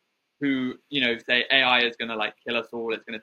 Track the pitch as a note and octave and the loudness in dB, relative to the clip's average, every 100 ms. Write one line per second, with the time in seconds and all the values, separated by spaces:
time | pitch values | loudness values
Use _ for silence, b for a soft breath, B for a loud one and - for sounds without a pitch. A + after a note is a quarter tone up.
0 | _ _ _ - C#3 C3+ B2+ - - C#3+ | _ _ _ -4 -2 0 -2 -6 -6 0
1 | B2 A#2 - B2 A#2+ C3+ B2+ B2 A#2+ - | 0 0 0 0 4 4 4 4 2 -2
2 | A#2 A2 G#2+ - - A#2+ A2+ A#2+ A2+ A2 | -6 -4 -4 -6 -4 -4 -4 -8 -6 -6
3 | - A2+ | -8 -14